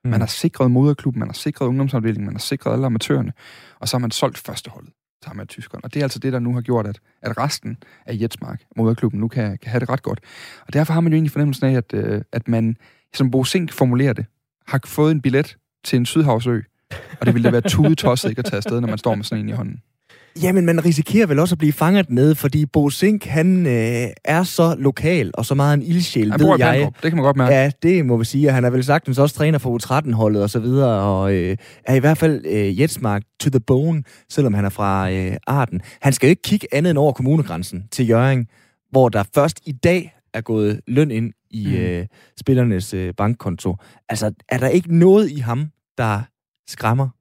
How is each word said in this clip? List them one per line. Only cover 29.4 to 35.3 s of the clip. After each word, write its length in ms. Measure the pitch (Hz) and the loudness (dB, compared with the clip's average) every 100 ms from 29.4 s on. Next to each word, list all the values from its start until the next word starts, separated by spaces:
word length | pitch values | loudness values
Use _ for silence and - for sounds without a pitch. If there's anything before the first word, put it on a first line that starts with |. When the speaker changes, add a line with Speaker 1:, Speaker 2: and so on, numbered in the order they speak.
| 151 151 | 0 0
Speaker 1:
for 120 | 123 | -2
U 80 | 120 | -4
tretten-holdet 680 | - 131 151 113 110 104 | 0 -2 0 2 2 2
og 60 | 104 | 0
så 100 | 120 | 0
videre, 400 | 117 135 131 104 | 0 2 2 2
og, 320 | 101 95 98 | 2 0 2
øh, 220 | 95 87 104 - - | 0 0 -4 -10 -12
er 100 | - | 0
i 40 | 131 | 2
hvert 180 | 139 156 | 4 2
fald, 280 | 160 135 | 2 0
øh, 340 | 78 104 101 92 | -2 -2 0 0
Jetsmark 420 | 160 - 113 101 - _ | -2 0 -2 -2 -6 _
to 100 | 147 | 0
the 100 | 131 | 0
bone, 440 | 113 131 160 160 - - _ | 2 2 2 -2 -6 -18 _
selvom 240 | - 135 | 0 0
han 120 | 104 | 2
er 40 | 101 | 0
fra, 420 | 95 101 98 95 | -2 -2 0 0
øh, 220 | 95 92 | -2 -4